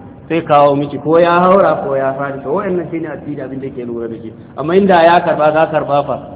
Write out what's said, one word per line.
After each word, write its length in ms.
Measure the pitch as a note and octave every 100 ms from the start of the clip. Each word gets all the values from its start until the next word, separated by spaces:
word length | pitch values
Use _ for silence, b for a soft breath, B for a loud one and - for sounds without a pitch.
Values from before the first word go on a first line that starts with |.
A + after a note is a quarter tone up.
| - - -
sai 140 | E3
kawo 320 | E3 D3 C#3+ C#3
miki, 220 | C#3+ C3
ko 180 | D3 D#3+
ya 220 | F3 F3
haura 420 | F#3 G3 E3 D3 C#3+
ko 100 | C3+
ya 180 | C3+
fadi. 280 | C3+ C#3 C3+
To 80 | C3 F3
wa'annan 280 | G3+ F3+ D#3
shine 160 | E3 D#3+
addini, 340 | C#3 C#3+ C#3+
abin 180 | B2+ C3+
da 100 | C3+
ke 160 | B2+ A#2+
lura 220 | A#2 A#2
da 80 | A2
shi. 180 | A2 - B -
Amma 180 | D3 F#3
inda 260 | G3 F3
ya 160 | E3 F3
karba, 300 | E3+ D3 D3+
ka 160 | D#3 D#3
karba 320 | D#3 C3+ C#3+
fa, 140 | C#3 A#2+ -